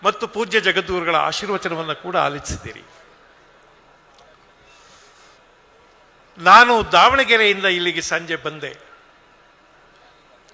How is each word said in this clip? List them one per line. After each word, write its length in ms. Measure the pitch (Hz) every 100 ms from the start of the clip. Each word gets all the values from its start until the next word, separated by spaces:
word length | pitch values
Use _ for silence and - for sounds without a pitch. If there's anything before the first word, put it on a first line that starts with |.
ಮತ್ತು 240 | 190 196 226
ಪೂಜ್ಯ 320 | 208 220 220
ಜಗದ್ಗುರುಗಳ 560 | 185 175 175 180 170 165
ಆಶೀರ್ವಚನವನ್ನು 800 | 147 156 202 196 185 165 160 147
ಕೂಡ 220 | 175 180
ಆಲಿಸಿದ್ದೀರಿ. 640 | 143 143 - - - 110 - - - _ _ _ _ _ _ _ _ _ _ _ - _ _ _ _ - - - - _ - _ _ _ _ _ _ _ _ _ _ -
ನಾನು 540 | 170 208 240 240 175
ದಾವಣಗೆರೆಯಿಂದ 760 | 170 208 269 247 226 214 196 190
ಇಲ್ಲಿಗೆ 360 | 180 175 165
ಸಂಜೆ 340 | 160 165 170 165
ಬಂದೆ. 420 | 160 151 139 - - - _ _ _ _ _ _ _ _ _ _ _ _ _ _ _